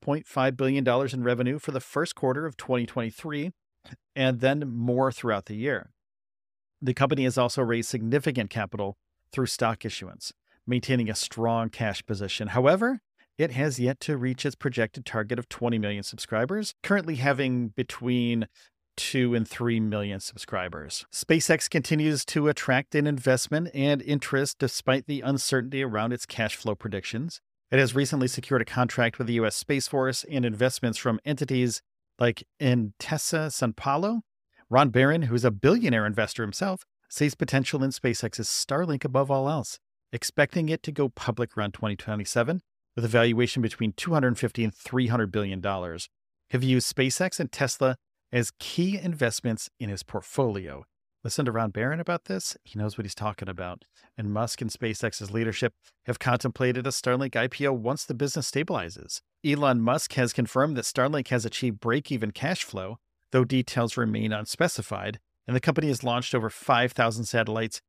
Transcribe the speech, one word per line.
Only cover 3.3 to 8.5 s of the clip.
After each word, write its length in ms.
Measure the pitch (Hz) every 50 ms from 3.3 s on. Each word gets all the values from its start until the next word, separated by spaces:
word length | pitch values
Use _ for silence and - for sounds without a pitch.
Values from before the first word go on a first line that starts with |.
| 147 143 151 185 - _ _ _ _ _ _ - - - _ _ -
and 240 | 139 131 131 127 113
then 300 | 127 131 139 151 147 131 117
more 380 | 120 117 123 123 131 131 131
throughout 320 | 120 - - 120 107 98 -
the 100 | - 104
year. 360 | 107 120 147 127 95 82 - _ _ _ _ _ _ _ _ _ _ _ _ _ _ _ _ _ _
The 140 | - 127 123
company 300 | - 139 127 151 139 131
has 120 | 127 113
also 240 | 131 123 120 - 139
raised 300 | 127 113 117 117 113 -
significant 580 | - 117 110 113 127 139 - 160 127 123 104
capital 480 | -